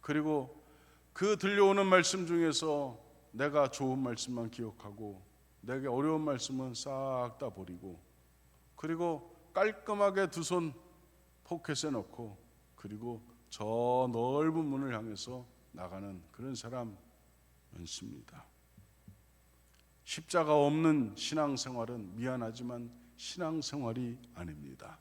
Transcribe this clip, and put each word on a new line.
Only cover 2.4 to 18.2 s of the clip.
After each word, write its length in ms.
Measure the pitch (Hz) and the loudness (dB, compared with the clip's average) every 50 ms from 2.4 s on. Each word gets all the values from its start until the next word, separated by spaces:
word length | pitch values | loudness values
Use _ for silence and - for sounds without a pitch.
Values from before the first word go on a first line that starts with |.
| 165 160 147 - - 160 151 147 143 131 117 110 - - - - - - - | 4 4 2 2 0 2 0 0 0 -4 -6 -12 -18 -20 -20 -20 -20 -16 -4
내가 360 | 113 139 147 143 147 143 131 | 0 0 2 6 4 4 4
좋은 280 | - - 139 131 131 131 | 2 0 0 0 0 0
말씀만 520 | 135 123 117 110 - - 123 120 117 113 | 0 -2 -2 -4 -6 -6 -4 -4 -6 -6
기억하고 720 | 113 - 117 110 101 - - 104 104 107 110 104 101 92 92 - _ _ _ _ _ _ | -6 -6 -8 -8 -8 -12 -16 -16 -14 -12 -12 -12 -12 -14 -18 -20 _ _ _ _ _ _
내게 280 | - 110 127 135 135 139 | -8 -6 -4 -2 -2 0
어려운 320 | 120 127 139 156 160 156 156 | 0 2 2 2 2 2 2
말씀은 520 | 151 139 123 - - 135 131 131 131 120 | 0 0 -2 -2 -4 -4 -4 -4 -4 -6
싹 640 | 113 - 143 135 135 135 135 131 127 123 120 117 - | -8 -6 -6 -4 -4 -2 -2 0 0 -2 -2 -4 -6
다 120 | 143 120 | -8 -8
버리고, 500 | 92 95 92 90 90 87 - 95 87 82 - _ _ _ _ _ _ _ _ _ _ _ _ _ _ | -6 -8 -12 -12 -12 -12 -12 -14 -14 -16 -18 _ _ _ _ _ _ _ _ _ _ _ _ _ _
그리고 580 | - - 156 165 165 175 170 165 147 - - - - - - - | -10 -6 -6 -2 0 0 0 0 -2 -6 -14 -20 -20 -20 -4 2
깔끔하게 760 | 185 196 214 214 - - - 214 202 202 202 190 196 196 170 | 2 2 2 2 -2 -4 -4 2 4 4 4 6 4 2 2
두 120 | - 170 165 | 0 -4 -2
손 300 | - 180 180 170 160 131 - - - - - - _ _ _ _ _ _ _ _ | 0 2 2 0 0 -4 -8 -18 -20 -20 -20 -20 _ _ _ _ _ _ _ _
포켓에 460 | - 175 165 - - 151 135 - 156 | -8 -8 -8 -4 -4 -4 -2 0 -2
넣고, 480 | 139 120 95 - - - 120 110 101 - - - _ _ _ _ _ | -2 -2 -4 -6 -10 -14 -12 -12 -14 -16 -20 -20 _ _ _ _ _
그리고 460 | - - 101 104 107 113 120 120 110 113 - - - - - | -16 -12 -12 -10 -8 -8 -8 -8 -8 -12 -18 -20 -20 -20 -18
저 580 | - - 104 107 113 117 120 123 123 127 127 123 120 | -10 -6 -4 -2 0 2 2 4 4 4 4 2 2
넓은 520 | 117 117 123 135 143 156 160 160 165 160 | 0 0 2 2 4 2 4 2 2 0
문을 300 | 147 139 135 139 135 123 | 0 0 -2 -2 -2 -4
향해서 520 | 110 113 113 107 98 - 120 127 127 123 120 - - - _ _ | -4 -6 -6 -8 -10 -10 -10 -10 -12 -12 -16 -20 -20 -20 _ _
나가는 500 | 80 90 90 90 95 101 101 95 90 82 - - | -12 -12 -10 -10 -10 -10 -10 -10 -12 -14 -18 -16
그런 220 | - 117 135 131 | -12 -10 -8 -8
사람 420 | 113 - 120 120 127 120 113 101 95 - - _ _ _ _ _ _ _ _ _ _ _ _ | -8 -8 -8 -8 -6 -8 -8 -10 -14 -20 -20 _ _ _ _ _ _ _ _ _ _ _ _
많습니다. 760 | - 85 87 80 - - 92 110 - 69 | -16 -14 -12 -12 -10 -10 -10 -12 -12 -14